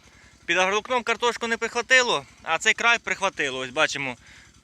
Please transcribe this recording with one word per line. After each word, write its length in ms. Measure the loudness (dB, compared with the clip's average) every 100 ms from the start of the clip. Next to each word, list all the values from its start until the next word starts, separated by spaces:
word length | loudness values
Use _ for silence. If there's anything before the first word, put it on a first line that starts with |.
| -20 -20 -20 _ -4
Під 120 | 0
агроволокном 460 | 2 0 -2 -4
картошку 440 | -2 -2 0 -2 -4
не 100 | -4
прихватило, 680 | -4 -4 4 4 4 0 -4 -12
а 140 | -4 0
цей 160 | 0
край 260 | 2 2 2
прихватило. 600 | 0 -2 -2 -2 -4 -4
Ось 100 | -4
бачимо, 460 | 0 0 0 -8 -10 -16 -20 -20 _